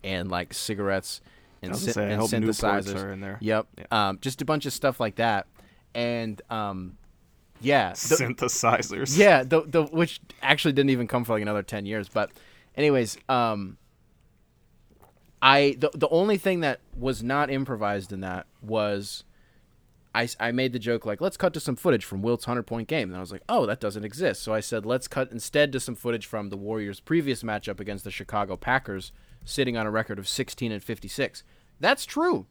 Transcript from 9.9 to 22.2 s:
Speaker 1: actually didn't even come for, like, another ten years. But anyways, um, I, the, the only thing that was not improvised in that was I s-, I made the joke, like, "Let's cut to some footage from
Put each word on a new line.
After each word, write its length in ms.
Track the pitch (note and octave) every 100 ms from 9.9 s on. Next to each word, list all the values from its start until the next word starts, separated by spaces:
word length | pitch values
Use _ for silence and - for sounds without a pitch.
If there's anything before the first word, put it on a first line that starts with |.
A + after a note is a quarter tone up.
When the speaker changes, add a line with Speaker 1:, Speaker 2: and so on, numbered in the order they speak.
| D#3+ E3+ - - -
Speaker 1:
actually 300 | B2+ D3 D#3
didn't 180 | C#3 C#3
even 180 | B2+ A#2
come 160 | B2
for, 80 | A#2
like, 100 | G#2+
another 200 | G#2 G#2
ten 240 | F#2+ G#2+ G2+
years. 220 | G#2+ G2+
But 220 | G#2+ G2+ - - - _ -
anyways, 400 | D3+ C3+ A2+ - -
um, 500 | C3 A#2 G#2+ F#2+ - _ _ _ _ _ _ _ _ _ _ _ _ - _ _ _
I, 340 | C3 C#3 C#3+ B2
the, 120 | C#3+
the 140 | D3+ D3
only 300 | E3 G3+ G3+
thing 220 | G3 F3+
that 200 | D#3 B2+ _ -
was 260 | B2+ A2+
not 280 | A#2 C#3 C#3+
improvised 640 | C3+ C3+ A#2 G#2 G2+ F#2+
in 80 | G2
that 260 | F#2+ F2+ - _
was 640 | G#2+ A2 G#2 G2+ G2+ - - _ _ _ _ _ _ _ _
I 100 | A2+
s-, 120 | A#2 -
I 120 | A2+
made 200 | B2 C3
the 60 | A#2+
joke, 260 | A2 A#2
like, 160 | A2 G#2
"Let's 160 | F#3 -
cut 160 | F#3
to 60 | E3
some 160 | - B2
footage 280 | F3+ A#2+
from 180 | - G2